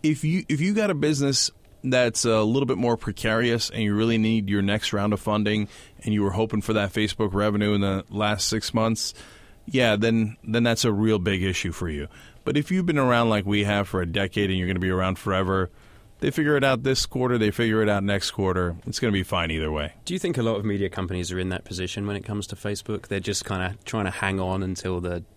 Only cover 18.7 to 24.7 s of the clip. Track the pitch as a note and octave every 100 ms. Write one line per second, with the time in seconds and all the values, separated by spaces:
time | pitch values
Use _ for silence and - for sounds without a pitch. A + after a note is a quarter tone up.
18.7 | E2+ - - A#2+ G2 F2+ F2+ E2 D#2+ D#2
19.7 | D2+ D2 - - F3+ F3+ C3+ A2+ G#2 G#2+
20.7 | G2+ F#2+ - F2+ F#2 E2+ F2+ F#2 F2+ -
21.7 | F2 F2+ - G2+ G2+ G2 G#2 G2 F#2+ G#2
22.7 | G2+ - G#2 - G2 F#2+ G2+ - F#2+ F#2
23.7 | F#2+ - A2+ F#2+ - G2 F#2+ F#2 F#2+ F#2